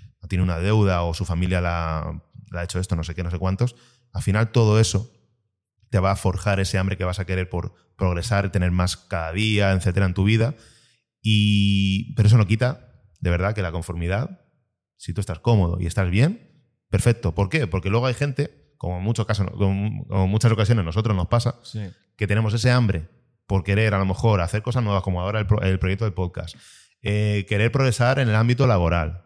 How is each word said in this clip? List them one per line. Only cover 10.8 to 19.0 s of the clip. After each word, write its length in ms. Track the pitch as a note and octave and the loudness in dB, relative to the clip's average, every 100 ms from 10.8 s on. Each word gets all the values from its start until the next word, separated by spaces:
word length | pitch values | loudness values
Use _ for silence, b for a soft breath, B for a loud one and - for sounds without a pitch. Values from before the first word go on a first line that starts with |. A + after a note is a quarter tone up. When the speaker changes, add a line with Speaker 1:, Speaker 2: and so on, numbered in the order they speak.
| b b b _ | b b b _
Speaker 1:
Y, 920 | A2 G#2+ G#2 G#2 G2+ G2 G2 F#2+ - | 0 2 2 2 2 2 0 -2 -2
pero 140 | - G#2 | 0 4
eso 80 | A2+ | 4
no 80 | F#2 | 4
quita, 560 | A2 B2 - - - _ - | 0 -2 -4 -14 -20 _ -8
de 100 | F2 | -4
verdad, 240 | F2 G2 | -2 -2
que 80 | G#2+ | -4
la 100 | F2 | -6
conformidad, 680 | E2+ E2 E2+ E2+ G2+ D#3 F#3 _ _ _ _ _ _ | -6 -8 -6 -4 -4 -6 -12 _ _ _ _ _ _
si 160 | - | -10
tú 80 | E2 | -6
estás 180 | - D#2+ | -6 -4
cómodo 380 | A#2+ A2 E2+ F2+ | 2 4 2 0
y 60 | E2+ | -4
estás 240 | - F#2 | -2 0
bien, 540 | G2 D#3 A#3 _ _ _ _ _ | 2 2 0 _ _ _ _ _
perfecto. 440 | - A#2+ A2+ E2+ | 0 2 0 -2
¿Por 140 | F2+ F#2+ | -2 -2
qué? 180 | D#3+ G2 | -2 -2
Porque 240 | F2+ F#2+ | -2 0
luego 160 | A2+ B2+ | 0 0
hay 80 | |
gente, 600 | A#2+ C#3+ C3 C#3+ - _ _ | -2 -4 -4 -6 -8 _ _
como 200 | F2 | -6
en 40 | F2+ | -4